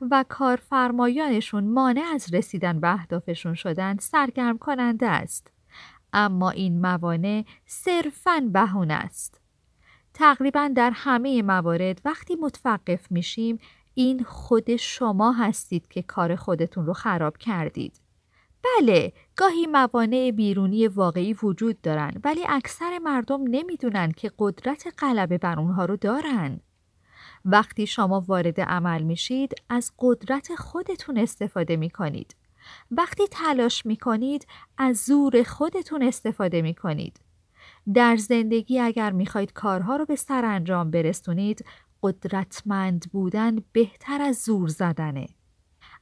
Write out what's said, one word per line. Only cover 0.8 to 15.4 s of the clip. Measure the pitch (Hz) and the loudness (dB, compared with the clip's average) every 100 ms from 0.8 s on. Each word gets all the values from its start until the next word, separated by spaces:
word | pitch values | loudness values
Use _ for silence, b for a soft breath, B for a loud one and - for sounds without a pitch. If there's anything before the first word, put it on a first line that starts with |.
| 247 240 240 254 302 214 - 208 202 | 2 2 2 2 0 0 0 -2 2
مانع | 247 262 247 330 | 4 4 2 0
از | 294 - | -4 -2
رسیدن | 180 - 180 180 160 | -2 -2 -2 -2 0
به | 170 | 0
اهدافشون | 190 170 170 170 165 170 | 0 -2 -6 -4 -6 -6
شدن | 165 190 165 190 202 | -6 -4 -4 -2 -4
سرگرم | - 311 269 262 240 233 | -2 0 0 0 -2 -2
کننده | - 269 240 226 233 | -2 -2 0 0 0
است. | 160 - - - _ _ B B B B | 0 -2 -8 -12 _ _ B B B B
اما | 208 208 185 185 | 0 2 2 0
این | - 190 170 | 0 -2 0
موانع | 180 180 170 165 196 214 214 B B | 0 0 0 -2 0 -2 -6 B B
صرفاً | - 370 349 311 - 359 330 247 | -8 -2 0 -2 -4 0 0 2
بهونه | 190 196 196 165 | 2 2 2 0
است. | 151 - - - - _ _ _ _ b b b | -2 -4 -8 -10 -12 _ _ _ _ b b b
تقریباً | - 302 269 269 294 294 254 | 4 4 6 2 2 2 4
در | 240 226 | 2 2
همه | 269 247 262 247 | 0 0 2 0
موارد | 196 185 170 170 185 185 285 | 2 2 2 0 0 -2 -4
وقتی | 311 - 339 | -6 -4 -4
متوقف | 294 - 254 208 - 180 - | -4 -2 -2 -2 -2 -4 -2
می‌شیم، | 175 175 - 226 233 b b b | -4 -4 -4 -4 -4 b b b
این | - 254 262 | 0 2 2
خود | 240 - - 233 233 233 | -4 -8 0 2 2 -2
شما | - - 226 190 226 | -2 -2 0 2 2
هستید | 240 | 4